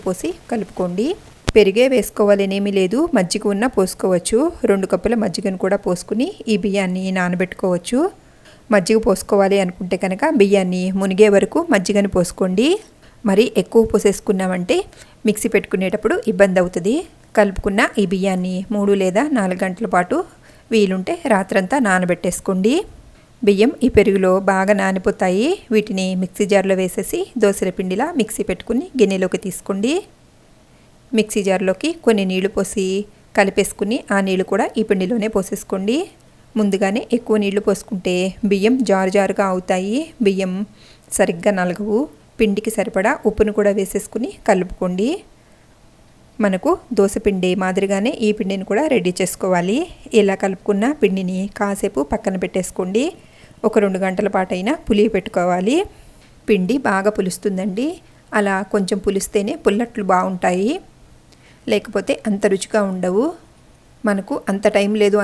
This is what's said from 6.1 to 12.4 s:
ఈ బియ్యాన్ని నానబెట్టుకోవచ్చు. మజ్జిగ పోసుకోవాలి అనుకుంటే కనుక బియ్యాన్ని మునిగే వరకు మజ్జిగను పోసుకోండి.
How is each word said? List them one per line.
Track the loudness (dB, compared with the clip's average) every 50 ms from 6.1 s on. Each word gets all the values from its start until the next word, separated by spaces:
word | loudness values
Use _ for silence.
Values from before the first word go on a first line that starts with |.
| -2 -2 -2 -2 -4 -8 -2 -2 -2
ఈ | 0 0
బియ్యాన్ని | 0 0 0 -2 -2 -2 -4 -4 -2 -2 -2
నానబెట్టుకోవచ్చు. | 0 0 0 -2 -2 -4 -4 -4 -2 -2 0 -2 -2 -2 0 0 0 -2 -4 -8 -18 -20 -20 -20 -20 -20 -20 -20 -4 0 2
మజ్జిగ | 2 4 4 2 2 4 2
పోసుకోవాలి | 0 0 0 0 2 2 4 4 4 2 0
అనుకుంటే | -2 -4 -6 -6 -4 -4 -2 -2
కనుక | -4 -2 0 0 0 4 4
బియ్యాన్ని | 4 4 4 2 2 0 -2 -2 -2 -2 -2 -2
మునిగే | -2 0 4 6 6 6 6 4
వరకు | 2 2 0 -2 0 2 0
మజ్జిగను | 0 2 2 2 2 0 2 0 0
పోసుకోండి. | 0 -2 -2 -4